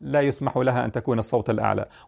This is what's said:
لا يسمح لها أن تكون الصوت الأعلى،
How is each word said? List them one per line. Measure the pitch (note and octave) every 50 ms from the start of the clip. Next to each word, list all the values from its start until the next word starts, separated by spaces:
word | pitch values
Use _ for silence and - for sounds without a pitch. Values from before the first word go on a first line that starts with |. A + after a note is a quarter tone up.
لا | - C#3 C3+ D3
يسمح | C#3+ C#3+ B2+ - C#3 B2 -
لها | C3 B2+ C3 B2 B2 B2
أن | A#2
تكون | - A#2+ - C#3 B2+ A2+
الصوت | A2+ - - A#2 G#2 -
الأعلى، | A2 A2 A2 G#2+ G2+ G2+ G#2+ - - - -